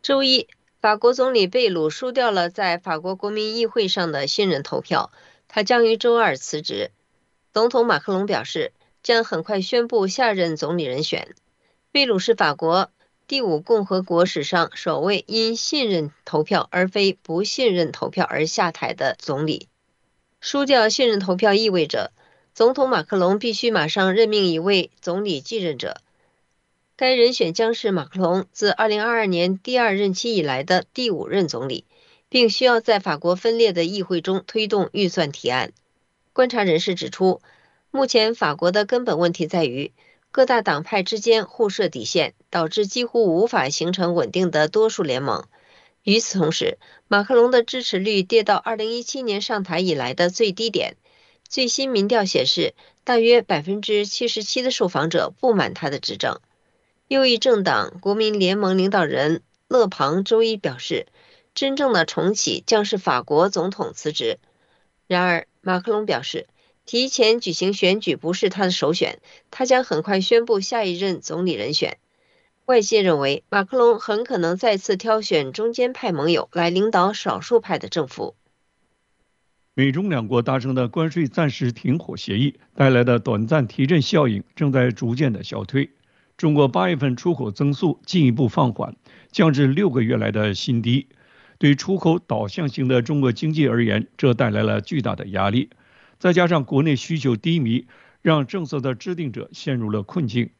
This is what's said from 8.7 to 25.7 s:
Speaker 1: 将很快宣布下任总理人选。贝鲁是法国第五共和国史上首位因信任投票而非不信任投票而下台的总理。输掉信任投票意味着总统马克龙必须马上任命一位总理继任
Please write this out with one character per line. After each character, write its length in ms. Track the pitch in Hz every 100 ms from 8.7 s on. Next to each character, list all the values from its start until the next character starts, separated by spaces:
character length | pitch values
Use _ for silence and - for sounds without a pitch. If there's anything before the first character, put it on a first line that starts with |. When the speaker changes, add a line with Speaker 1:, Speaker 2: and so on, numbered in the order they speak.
| _ _ _
Speaker 1:
将 220 | - 233
很 180 | 226 196
快 200 | 190 202
宣 260 | 185 247 233
布 180 | 233 190
下 280 | 190 240
任 200 | 196 170
总 220 | 156 147 175
理 80 |
人 180 | 143 127
选。 320 | 156 - - - _ _ _ _ _
贝 120 | -
鲁 140 | 262 196
是 160 | 233
法 200 | 226 165
国 360 | 143 160 175 - _ _ _ -
第 140 | 277
五 200 | 220 151
共 260 | 180 220 196
和 160 | 190
国 240 | 185 170 180
史 180 | 165
上 260 | 139 175 165
首 260 | - 180 143
位 240 | 175 202 -
因 300 | 220 226 226
信 320 | - 302 233
任 220 | 180 151 _ -
投 180 | -
票 240 | 156 180 -
而 180 | 180 185
非 280 | 208 196 185
不 200 | - 165
信 300 | 208 - 247
任 180 | 180 160
投 200 | 160 127
票 160 | - 160
而 160 | 139
下 260 | 160 - 180
台 220 | - -
的 240 | - 135 110
总 280 | - 139 156
理。 220 | 139 - _ _ _ _ _ _ _
输 240 | - 285 277
掉 240 | 262 220
信 180 | 220 247
任 120 | 202
投 160 | 190 185
票 180 | 220
意 160 | 202 220
味 160 | 180 151
着 260 | 110 - _ _ _ _
总 220 | - 233
统 160 | 262 262
马 120 | 220
克 140 | 151 196
龙 220 | 180 202
必 160 | 233
须 160 | 208 240
马 180 | 208 156
上 240 | 202 190
任 160 | 196 220
命 240 | 214 190
一 60 | 160
位 320 | 185 196 - _
总 240 | - 180
理 160 | 208 147
继 160 | - 226
任 220 | 175